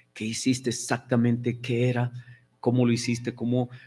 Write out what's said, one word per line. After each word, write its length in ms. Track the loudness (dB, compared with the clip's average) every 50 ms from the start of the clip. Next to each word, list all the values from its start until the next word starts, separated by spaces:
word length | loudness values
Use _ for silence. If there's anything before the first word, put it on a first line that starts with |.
| -20 _ -12
qué 120 | -8 -6
hiciste 460 | -6 -6 -2 0 0 0 0 0 -4
exactamente, 880 | -4 -4 -2 -2 -4 -4 -2 2 2 4 4 4 2 2 0 -2 -4 -4
qué 260 | -4 -2 0 2 2 2
era, 240 | 2 0 0 -2 -4 -8 -16 -18 -20 -20 _ _ _ _
cómo 260 | 0 2 4 4 4
lo 60 | 4
hiciste, 420 | 2 2 0 -2 -4 -4 -4 -6 -6
cómo, 360 | -4 -2 0 0 0 0 -2 -6 -14 -20